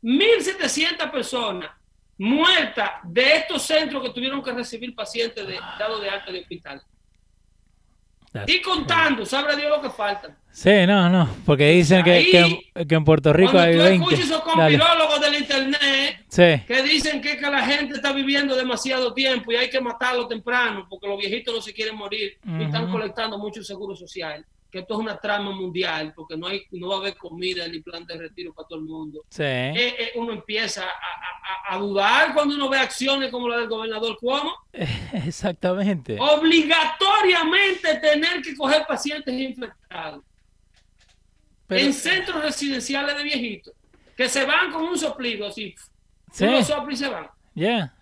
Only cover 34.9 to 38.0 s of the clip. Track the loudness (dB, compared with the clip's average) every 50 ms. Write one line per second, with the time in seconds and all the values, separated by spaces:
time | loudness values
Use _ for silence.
34.9 | -6 -6 -8 -8 -8 -6 -6 -6 -8 -4 -4 -4 -4 -2 -2 -2 -2 0 0 -2
35.9 | -2 -4 -4 -8 -6 -2 2 2 2 4 4 4 4 4 4 4 2 2 2 0
36.9 | -2 -2 0 2 2 4 4 4 4 2 2 2 2 2 2 2 0 -2 0 -2
37.9 | -2 2